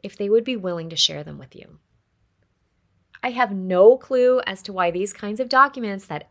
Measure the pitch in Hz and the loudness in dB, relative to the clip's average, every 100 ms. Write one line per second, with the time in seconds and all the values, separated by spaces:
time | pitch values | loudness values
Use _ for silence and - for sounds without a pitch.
0 | 202 - 202 226 233 240 185 170 165 165 | -16 -8 0 0 0 -6 -6 -8 -8 -2
1 | - 151 151 143 135 - - - _ _ | -2 -2 -14 -16 -20 -20 -20 -20 _ _
2 | _ _ _ _ _ _ _ _ _ _ | _ _ _ _ _ _ _ _ _ _
3 | _ - 254 240 233 196 185 180 208 262 | _ -8 -6 -2 -2 -2 -2 6 8 6
4 | - 254 247 254 - 190 - 185 175 170 | 2 2 4 2 -2 -10 -10 -2 -2 -2
5 | 196 - 208 220 247 262 277 277 220 196 | -6 -6 -8 -6 0 2 2 0 -8 -6
6 | - 151 - | -6 -8 -8